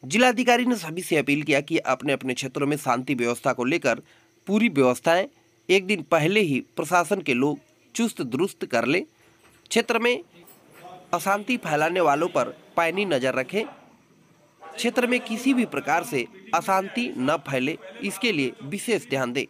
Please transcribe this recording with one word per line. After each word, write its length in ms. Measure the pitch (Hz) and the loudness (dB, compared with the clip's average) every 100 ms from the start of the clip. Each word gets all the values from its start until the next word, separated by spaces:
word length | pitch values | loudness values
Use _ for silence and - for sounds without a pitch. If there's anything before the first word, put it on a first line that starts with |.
जिलाधिकारी 600 | 131 185 254 226 240 240 247 | -2 2 4 4 4 4 4
ने 100 | 233 | -2
सभी 260 | 165 165 | -4 -8
से 140 | 185 160 | 0 0
अपील 260 | 131 143 | 2 0
किया 180 | 156 143 | 2 0
कि 180 | 147 160 | 2 -2
अपने 340 | - 127 147 | 0 -2 0
अपने 220 | 135 131 | -2 -2
क्षेत्रों 320 | 127 135 147 143 | -6 -6 -4 -2
में 100 | 147 | -2
शांति 380 | 139 123 127 | 0 -2 0
व्यवस्था 380 | 135 120 120 139 | -2 0 0 -2
को 120 | 123 | -2
लेकर 380 | 123 165 135 117 - _ _ _ - | 0 0 0 -2 -6 _ _ _ -2
पूरी 220 | 208 226 | 2 2
व्यवस्थाएं 600 | 147 127 123 - 170 202 _ _ _ _ | 4 4 4 2 2 0 _ _ _ _
एक 160 | 190 185 | 2 2
दिन 160 | 208 | -4
पहले 380 | 147 165 151 208 | 2 2 4 2
ही 200 | 185 131 | 2 0
प्रशासन 600 | - - 156 175 170 202 | -4 -8 0 2 2 -2
के 140 | 156 | 0
लोग 240 | 123 139 143 _ _ _ | 2 2 -2 _ _ _
चुस्त 280 | - 226 - | -4 -4 -2
दुरुस्त 440 | 139 127 190 - - | -6 -2 -2 -4 -2
कर 180 | 117 | 0
लें। 200 | 117 170 302 _ _ _ _ _ _ | 2 0 -2 _ _ _ _ _ _
क्षेत्र 300 | 220 233 240 | 0 2 0
में 260 | 240 247 - - - - _ - 180 - - | 2 -2 -6 -20 -20 -20 _ -20 -20 -20 -6
अशांति 420 | 175 196 202 202 247 | -4 0 -2 0 -4
फैलाने 440 | 170 147 156 180 | 0 0 2 2
वालों 280 | 165 143 175 | 4 4 2
पर 160 | 147 120 | 0 -2
पैनी 560 | - - - 170 180 | -4 -6 0 0 0
नज़र 300 | 202 143 131 | 0 0 0
रखें। 300 | 127 131 196 - - - _ _ _ _ _ _ _ - - | -2 -2 -4 -6 -12 -20 _ _ _ _ _ _ _ -18 -4
क्षेत्र 300 | 233 240 240 | -2 0 0
में 140 | 247 | 0
किसी 340 | 247 220 262 | -2 -2 2
भी 100 | 254 | 2
प्रकार 400 | 226 151 135 160 | 2 -2 0 0
से 220 | 170 139 113 - - | 0 -4 -4 -10 -2
अशांति 600 | 170 190 190 190 - 247 - | -2 2 0 0 -4 -6 -2
न 180 | 127 156 | 0 0
फैले, 420 | 147 139 127 160 - 226 | -2 -2 -2 -4 -12 -10
इसके 300 | 202 - 240 | -8 -4 -2
लिए 200 | 170 131 - | 0 -2 -4
विशेष 460 | 139 196 - 202 120 | -10 -8 -2 -2 -2
ध्यान 220 | 135 127 | -2 -2
दें। 120 | 120 120 | -2 -6